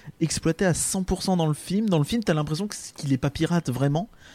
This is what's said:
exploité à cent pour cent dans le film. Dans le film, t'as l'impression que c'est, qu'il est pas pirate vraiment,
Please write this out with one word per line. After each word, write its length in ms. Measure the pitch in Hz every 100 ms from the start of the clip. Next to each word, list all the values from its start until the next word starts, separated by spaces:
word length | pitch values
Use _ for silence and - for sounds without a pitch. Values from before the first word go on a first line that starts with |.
| - -
exploité 440 | 151 - 165 160 190
à 80 |
cent 280 | 160 - 196
pour 180 | 185 190
cent 140 | - 180
dans 100 | 160
le 80 |
film. 340 | 147 - 190 220
Dans 100 | 170
le 60 |
film, 180 | 143 233
t'as 120 | 214
l'impression 320 | 156 147 156 208
que 80 | -
c'est, 180 | -
qu'il 180 | - 147
est 60 | 135
pas 120 | 143
pirate 400 | - 156 175 147
vraiment, 380 | 123 139 147 208 - -